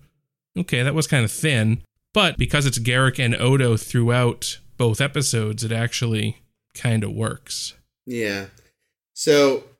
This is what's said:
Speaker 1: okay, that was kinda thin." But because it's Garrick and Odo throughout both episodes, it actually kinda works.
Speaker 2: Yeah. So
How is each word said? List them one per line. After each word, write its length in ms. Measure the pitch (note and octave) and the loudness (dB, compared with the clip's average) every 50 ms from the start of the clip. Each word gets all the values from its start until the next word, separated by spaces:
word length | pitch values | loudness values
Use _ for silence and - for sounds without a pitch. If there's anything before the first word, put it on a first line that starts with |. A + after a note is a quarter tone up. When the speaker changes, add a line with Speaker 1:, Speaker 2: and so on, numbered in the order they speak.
| _ _ _ _ _ _ _ _ _ _ - | _ _ _ _ _ _ _ _ _ _ -6
Speaker 1:
okay, 240 | F3+ F3 - - B2 | -6 -4 -2 0 0
that 140 | B2 C#3 D3+ | 0 0 0
was 100 | D#3+ D3 | -2 -2
kinda 220 | - D#3 B2+ A2+ | 0 2 2 2
thin." 540 | G#2 - - - D#3 C3+ A2+ G#2+ A2 A#2 - - _ _ _ _ _ - | 0 -2 -2 -2 0 0 2 2 2 0 0 -4 _ _ _ _ _ 0
But 240 | G#3+ G3 E3 - | 2 2 2 2
because 280 | - B2+ - - D3 C#3 | 0 -2 0 2 2 2
it's 120 | C3+ A2 A#2+ | 2 0 0
Garrick 400 | A2+ B2 B2 C3 C3 C3 B2+ - | 0 0 2 4 4 2 2 0
and 160 | B2+ A#2 A#2 | 0 0 0
Odo 420 | - A#2+ B2 C3+ C3+ B2+ A#2+ A2+ | 2 2 2 4 4 4 2 2
throughout 800 | G#2 - - - B2 A#2 A#2 A#2+ B2 B2 A#2+ - - - - - - - - - | 0 -2 -2 0 2 2 4 2 2 2 0 0 -2 -8 -8 -8 -10 -16 -18 -6
both 220 | - B2 A2+ G#2+ - | -2 0 0 2 0
episodes, 640 | C#3 C#3+ C#3 D3+ C3+ - - A2+ G#2+ G#2+ G#2+ A2+ A#2 | -2 -2 -2 -2 -2 0 0 -2 -2 -2 -4 -4 -4
it 80 | A2 | -4
actually 640 | A2+ A2+ A#2 A#2 - - B2 A#2 A2 G#2+ - G#2+ - _ _ _ _ _ _ _ - | -2 -2 -2 -4 -4 -4 -2 -2 -2 -2 -2 -4 -6 _ _ _ _ _ _ _ -16
kinda 360 | - - A#2+ A2+ A2 G#2 G#2 | -6 -2 0 0 0 -2 -4
works. 640 | G#2 G#2+ A2+ G#2+ - - _ - - - - - - _ _ _ _ _ - | -6 -4 -4 -4 -6 -8 _ -12 -10 -10 -10 -12 -14 _ _ _ _ _ -14
Speaker 2:
Yeah. 380 | B2+ B2 A#2 A2 G#2 G2 G2 G2 F#2+ _ _ _ _ _ _ _ _ _ _ _ _ - | -10 -6 -4 -4 -4 -4 -6 -8 -12 _ _ _ _ _ _ _ _ _ _ _ _ -12
So 520 | - - D#3+ D3 D3 C#3+ C3+ C3 G#2 - - _ | -4 2 4 4 6 6 4 2 0 -6 -12 _